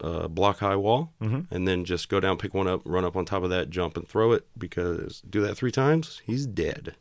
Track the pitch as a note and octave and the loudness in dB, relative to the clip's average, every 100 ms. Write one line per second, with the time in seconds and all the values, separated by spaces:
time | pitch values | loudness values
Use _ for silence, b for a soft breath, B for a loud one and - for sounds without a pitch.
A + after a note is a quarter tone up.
0 | D#2+ E2+ E2 E2 G2+ F#2+ G2+ G2 G2+ B2 | -4 -4 -2 2 4 4 2 2 4 2
1 | D#3+ - A2 G#2+ F3+ F2+ F#2 F2+ F2 F2 | 0 -4 -2 -2 -2 -2 2 2 0 -2
2 | - G2+ F#2+ F2+ G2 F#2+ F#2+ F#2 - F2+ | 0 2 2 0 -2 0 0 0 0 0
3 | F#2 F#2 F2 G2 F2+ F#2 E2+ F2+ E2+ E2+ | 0 -2 -2 -2 0 0 -2 -2 -2 -4
4 | - A2 A2+ A2+ - - F2 - F2 E2+ | -4 2 4 4 0 -12 -8 -2 -2 -2
5 | - - - G#2 G#2 G2+ B2+ C3 C3+ D#3+ | -6 -10 -4 0 0 0 -2 2 4 4
6 | D#3 - - B2 C#3 F2+ D#2+ - - - | 0 -8 -4 -2 -2 -2 -2 -4 -10 -12